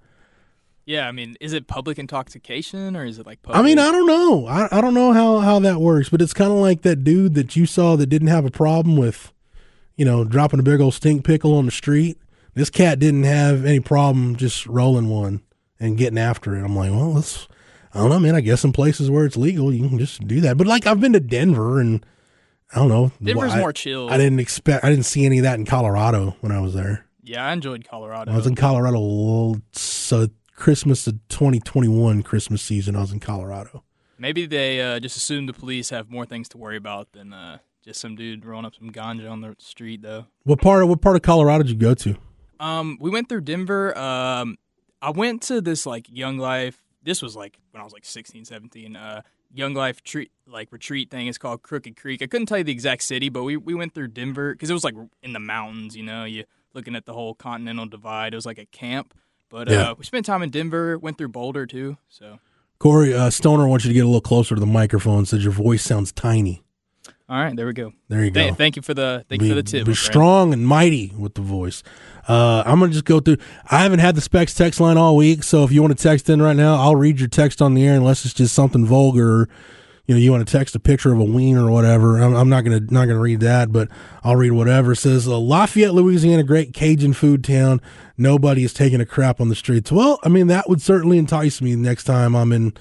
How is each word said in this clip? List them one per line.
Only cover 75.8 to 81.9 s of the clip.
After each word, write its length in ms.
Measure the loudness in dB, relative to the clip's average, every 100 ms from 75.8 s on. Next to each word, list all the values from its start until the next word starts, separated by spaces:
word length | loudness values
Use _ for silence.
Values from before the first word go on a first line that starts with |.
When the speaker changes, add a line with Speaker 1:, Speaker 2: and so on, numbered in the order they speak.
Speaker 2:
wanna 140 | 4 2
text 340 | 2 2 2
in 100 | 4
right 140 | 4
now, 220 | 4 4 4
I'll 180 | 4
read 240 | 4 4 2
your 100 | 0
text 320 | 2 2 2
on 140 | 2
the 100 | 4
air 120 | 4 4
unless 280 | 4 2
it's 100 | -2
just 200 | 0 0
something 320 | 2 2 2 4
vulgar 640 | 4 4 4 4 4 0 -4 -20 -20 _ _ 0
you 80 |
know, 60 | 4
you 100 | 4
wanna 140 | 4
text 300 | 2 -2 -2
a 60 | -2
picture 320 | 2 2 2
of 80 | 2
a 40 |
wiener 420 | 2 2 2 4 4
or 40 |
whatever. 480 | 4 4